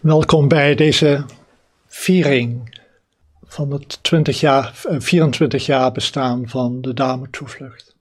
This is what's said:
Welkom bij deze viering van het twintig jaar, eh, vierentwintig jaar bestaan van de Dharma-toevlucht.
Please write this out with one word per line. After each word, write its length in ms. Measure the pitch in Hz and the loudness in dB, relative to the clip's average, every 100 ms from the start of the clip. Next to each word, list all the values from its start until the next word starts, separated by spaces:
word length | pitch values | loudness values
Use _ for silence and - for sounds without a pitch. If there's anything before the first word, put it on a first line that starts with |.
Welkom 440 | 156 156 156 160 143 | 4 2 4 4 4
bij 280 | 165 143 147 | 4 4 4
deze 500 | 156 135 151 143 139 - _ _ _ _ _ | 2 4 2 2 -4 -16 _ _ _ _ _
viering 920 | - - 185 147 135 120 120 117 - _ _ _ _ _ _ | -10 0 2 4 0 0 -6 -12 -20 _ _ _ _ _ _
van 280 | _ - 143 | _ -8 -6
het 320 | 143 - - | -6 -10 -16
twintig 360 | - 165 151 135 | -2 0 0 0
jaar, 420 | 156 135 113 - | 2 2 0 -10
eh, 160 | 226 156 | -6 -6
vierentwintig 640 | - 180 156 120 151 131 - | 0 2 2 2 -2 -2 -2
jaar 260 | 135 127 | 0 0
bestaan 580 | 117 - 143 131 123 120 | -2 -6 -4 -4 -4 -6
van 320 | 127 123 127 | -4 -4 -4
de 120 | 131 | -8
Dharma-toevlucht. 1000 | 123 135 127 143 - 139 - 135 - - _ | -4 -4 -4 -10 -14 -16 -16 -18 -20 -20 _